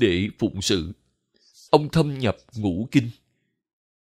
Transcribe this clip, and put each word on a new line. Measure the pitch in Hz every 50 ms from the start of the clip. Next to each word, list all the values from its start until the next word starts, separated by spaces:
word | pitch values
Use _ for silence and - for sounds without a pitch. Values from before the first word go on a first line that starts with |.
để | 120 101 87 90 98 104 - -
phụng | 117 104 - 95 95
sự. | - 107 92 80 87 - - _ _ _ _ _ _ _ _ _ _ _ - - -
Ông | - 151 151 139
thâm | - 165 151 147 139 135
nhập | 127 104 - - _ _ -
ngũ | 110 101 98 85 90 117 -
kinh. | - 143 117 117 - - _ _ _ _ _ _ _ _ _ _ _ _ _ _ _ _